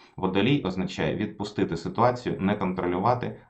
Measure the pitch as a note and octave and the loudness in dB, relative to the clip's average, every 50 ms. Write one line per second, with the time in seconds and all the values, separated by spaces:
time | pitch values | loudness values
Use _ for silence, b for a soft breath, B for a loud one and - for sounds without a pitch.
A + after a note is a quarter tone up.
0 | B B B - F#2 F#2 F#2 G2 G#2 B2 C#3+ C#3+ - F#2+ F#2 F#2+ F2+ - - - | B B B -4 -2 0 2 4 4 4 4 2 2 0 -2 -2 -4 -4 -2 -2
1 | E2 D2+ - F2 G#2+ G#2 - - G2+ - - - G2 F#2 E2+ D#2+ - F#2 F2 A2 | -2 0 0 0 -2 -4 -4 -6 -8 -6 -2 -2 0 0 0 -4 -4 -4 0 2
2 | A#2 B2 B2 A#2+ - F#2 D#2 - F#2+ G2 G#2 G2+ G2 F#2 F#2 F#2 F2+ F2+ F2 F2+ | 4 4 2 2 -2 -4 -2 0 0 0 0 2 0 -2 -2 0 0 0 0 2
3 | G2 A#2+ B2 A#2+ A#2 G#2+ - B B B | 2 2 2 2 0 -6 -8 B B B